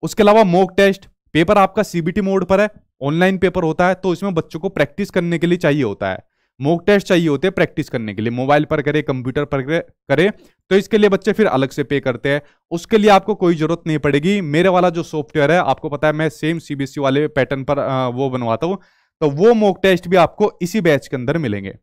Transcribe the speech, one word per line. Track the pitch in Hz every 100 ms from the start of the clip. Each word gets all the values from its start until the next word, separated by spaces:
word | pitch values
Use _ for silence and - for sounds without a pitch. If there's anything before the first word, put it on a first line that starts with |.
उसके | 165 -
अलावा | 208 214
मॉक | 214 175 190 -
टेस्ट, | 196 - - _ _
पेपर | 151 170 208
आपका | 196 -
सीबीटी | 202 175 160 180
मोड | 196 190
पर | 180 196
है, | 208 - _ _
ऑनलाइन | 135 160 185 190
पेपर | 180 180
होता | 165 156 180
है, |
तो | 185 190
इसमें | 170 202
बच्चों | 165 - 165
को | 185
प्रैक्टिस | - 143 - 202
करने | - 175 170
के | 170
लिए | 180
चाहिए | 160 139
होता | 123 98 98
है, | 92 - _ _ _
मॉक | 135 170 -
टेस्ट | 202 196
चाहिए | 185 165
होते | 139 180
हैं |
प्रैक्टिस | 190 165 - 143
करने | 127 110
के | 101
लिए, | 110
मोबाइल | 120 131 147
पर | 151 156
करे, | 139 147
कंप्यूटर | 147 131 123 135
पर | 147 139
करे, | 127 160
करे, | - _ _ 139 185 214 _ _ _
तो | 190
इसके | 196 220
लिए | 208
बच्चे | 190 214
फिर | 202 214
अलग | 127 135
से | -
पे | 135 143
करते | 131 120 139
हैं, | 143 143 _ _
उसके | 170 - 220
लिए | 208
आपको | 196 190
कोई | 208 180
ज़रूरत | 170 156 170 -
नहीं | 151
पड़ेगी। | 147 143 156 202
मेरे | 165 151 185
वाला | 180 180
जो | 170
सॉफ्टवेयर | 160 160 147 160 143
है, | 175
आपको | 160 131 156
पता | 143 156
है |
मैं | 151 156
सेम | - 156 165
सीबीएसई | - 143 139 -
वाले | 139 135 151
पैटर्न | 147 127 139
पर, | 131 143
अ, | 131 131 127
वो | 123 135
बनवाता | 127 117 113 170
हूँ, | 190 _ _ _ _
तो | 156
वो | 139 208
मॉक | 233 208 185
टेस्ट | 196 180 -
भी | 185
आपको | 160 - 208 -
इसी | 175 220
बैच | 170 143 -
के | 135
अंदर | 123 160
मिलेंगे। | 143 104 98 -